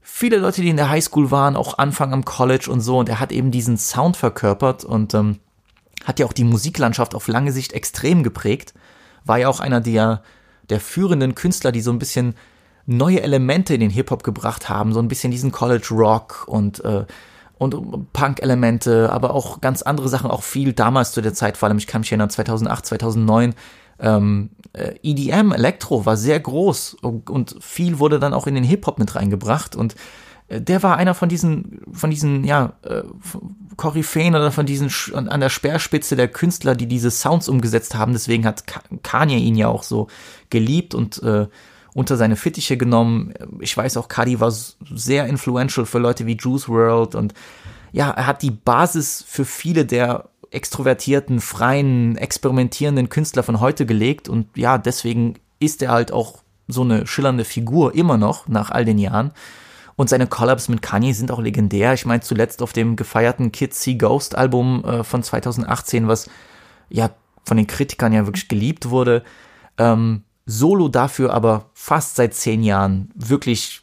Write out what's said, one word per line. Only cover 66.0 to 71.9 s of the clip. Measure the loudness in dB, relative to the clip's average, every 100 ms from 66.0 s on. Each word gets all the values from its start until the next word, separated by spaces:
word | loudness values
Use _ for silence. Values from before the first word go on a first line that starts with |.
| 2
was | 0 -2 -20 -20 -20 -20 _ _
ja | -2 -2 -4 _ _
von | 0 0
den | 0
Kritikern | -2 -4 0 2
ja | 2 0
wirklich | -4 -4
geliebt | -2 -2 -4 -2
wurde, | 0 4 2 0 -20 -20 -20 -20 0
ähm, | 4 4 2 -2 -6 _
solo | -10 0 4 4 4
dafür | 2 0 0 0
aber | 2 2 2 -2
fast | -20 -2